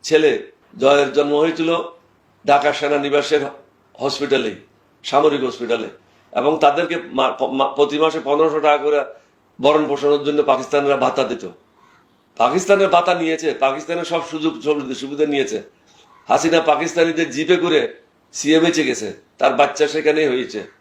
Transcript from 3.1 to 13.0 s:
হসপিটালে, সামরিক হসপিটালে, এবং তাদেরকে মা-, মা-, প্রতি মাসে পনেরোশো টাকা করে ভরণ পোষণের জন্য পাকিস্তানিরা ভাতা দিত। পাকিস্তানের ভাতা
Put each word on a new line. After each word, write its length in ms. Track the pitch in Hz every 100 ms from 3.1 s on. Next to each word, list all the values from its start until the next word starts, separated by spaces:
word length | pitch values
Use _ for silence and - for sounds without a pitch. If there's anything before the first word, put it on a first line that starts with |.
| 143 143 147 139 - _ _ _ -
হসপিটালে, 520 | 135 131 139 135 113 90 _ _ _ _
সামরিক 380 | - 135 151 139
হসপিটালে, 440 | 127 - 117 117 - - _ _ _ -
এবং 120 | 135 156
তাদেরকে 320 | - 165 165 170 170 131
মা-, 160 | 127 - 127 135
মা-, 140 | 135 -
প্রতি 200 | 143 147
মাসে 180 | 160 156
পনেরোশো 360 | 135 147 160 151 147
টাকা 140 | 147
করে 160 | 143 147 135 - _ _ _ -
ভরণ 200 | 135 156 143
পোষণের 320 | 139 147 147 143
জন্য 120 | 147
পাকিস্তানিরা 540 | 143 131 127 147 143 135
ভাতা 200 | 127 - 120
দিত। 140 | 120 90 - _ _ _ _ _ _ _ -
পাকিস্তানের 520 | 123 165 185 196 190
ভাতা 240 | 170